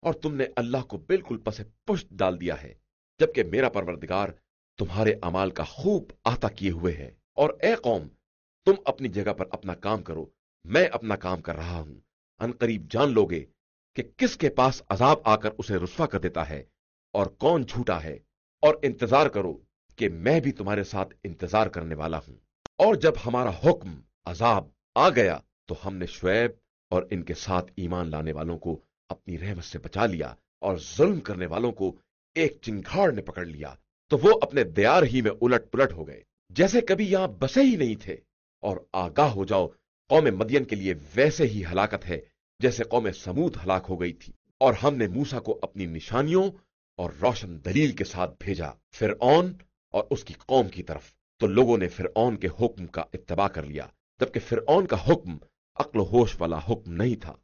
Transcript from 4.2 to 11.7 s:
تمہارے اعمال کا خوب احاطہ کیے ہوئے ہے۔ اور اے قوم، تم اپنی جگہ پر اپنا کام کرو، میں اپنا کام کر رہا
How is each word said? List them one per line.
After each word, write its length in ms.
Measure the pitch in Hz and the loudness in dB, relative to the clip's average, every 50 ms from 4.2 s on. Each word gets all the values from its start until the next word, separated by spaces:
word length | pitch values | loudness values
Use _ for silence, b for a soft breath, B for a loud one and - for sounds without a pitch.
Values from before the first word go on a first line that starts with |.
| 101 92 87 _ _ _ _ _ _ _ _ - | -2 -4 -6 _ _ _ _ _ _ _ _ -6
تمہارے 340 | 104 85 87 101 110 110 104 - - | -6 -4 -2 0 2 2 2 0 -2
اعمال 280 | 87 85 92 95 92 | -4 -2 0 0 -2
کا 140 | 87 - 78 | -2 -4 -8
خوب 480 | - - - 131 190 208 185 - - - _ _ | -8 -8 -4 -2 0 0 0 -2 -6 -20 _ _
احاطہ 220 | - 120 - - 107 - | -2 0 0 -2 -4 -4
کیے 140 | - 98 98 | -2 -4 -4
ہوئے 220 | 85 82 85 90 85 | -4 -2 -2 -4 -4
ہے۔ 180 | - 71 62 - _ _ _ _ | -4 -10 -16 -18 _ _ _ _
اور 160 | - 139 151 - - | 0 0 0 0 0
اے 140 | - 202 233 | 0 0 0
قوم، 340 | 226 - 127 113 92 76 71 - _ _ _ _ _ _ _ _ _ _ | 0 0 0 -2 -2 -2 -8 -18 _ _ _ _ _ _ _ _ _ _
تم 80 | - 196 196 - | 4 4 4 2
اپنی 240 | - 131 - 135 123 | -6 -6 -4 -4 -6
جگہ 240 | 85 101 101 104 98 | -4 -4 -4 -4 -4
پر 120 | - 92 92 | -4 -6 -8
اپنا 240 | - 90 - 98 87 | -8 -10 -8 -10 -10
کام 280 | - - 98 107 - 85 | -8 -4 -4 -4 -4 -4
کرو، 240 | - 80 80 78 - _ _ _ _ _ _ _ | -8 -10 -10 -10 -14 _ _ _ _ _ _ _
میں 220 | 82 98 151 180 | 0 2 2 2
اپنا 300 | 160 110 117 113 110 104 | 4 0 -4 -4 -4 -6
کام 240 | 98 - 92 92 85 | -4 -4 -4 -6 -6
کر 140 | - - 80 | -6 -8 -8
رہا 240 | 78 80 85 | -8 -6 -8